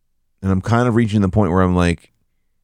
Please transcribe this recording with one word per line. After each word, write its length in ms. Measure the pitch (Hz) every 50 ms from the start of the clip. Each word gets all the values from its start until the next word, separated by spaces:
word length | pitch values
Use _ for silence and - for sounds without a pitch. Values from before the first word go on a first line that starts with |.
| _ _ _ _ _ _ _ _
and 80 | 95 98
I'm 100 | 92 95
kind 280 | - 107 117 120 123 123
of 60 | 107
reaching 260 | 120 117 101 107 107
the 80 | 98 92
point 240 | - 110 101 80
where 100 | 87 92
I'm 140 | 92 90 90
like, 360 | 90 87 87 82 - _ _ _ _ _ _ _ _ _ _ _ _